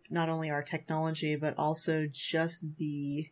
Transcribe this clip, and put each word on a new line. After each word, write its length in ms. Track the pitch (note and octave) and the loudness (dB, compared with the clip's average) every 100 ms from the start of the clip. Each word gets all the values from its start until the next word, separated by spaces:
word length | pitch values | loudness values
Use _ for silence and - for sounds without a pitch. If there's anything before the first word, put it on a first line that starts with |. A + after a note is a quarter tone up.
| - | -4
not 200 | E3+ D#3+ | 0 2
only 200 | D#3+ D#3 | 0 0
our 140 | D3 | -2
technology, 720 | C#3+ D#3 - D#3 D#3+ D#3+ D3+ D3+ | -2 -6 -2 0 0 0 0 0
but 180 | D3+ - | 0 2
also 500 | D3+ D#3 - D#3 D3+ | 2 4 2 2 0
just 540 | - - D#3+ E3 - D#3 D3+ | -4 -2 0 2 0 -4 -4
the 500 | D3+ D3 C#3+ C#3+ D#3+ | -4 -2 -2 -2 -6